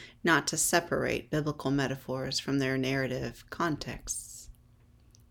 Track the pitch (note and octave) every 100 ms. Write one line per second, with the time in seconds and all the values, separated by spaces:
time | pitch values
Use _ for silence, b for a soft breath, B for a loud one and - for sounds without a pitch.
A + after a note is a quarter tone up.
0 | B B E3+ D3+ - - - F3 E3+ D3
1 | B2+ A#2 - D#3 D3 C#3+ C3+ C#3 B2+ C#3
2 | - C3 C3+ C3+ - C#3 C3 C3+ C3 C3+
3 | C3 B2+ B2 - - - E3+ C#3+ - -
4 | - - - - - - - - - -
5 | - - -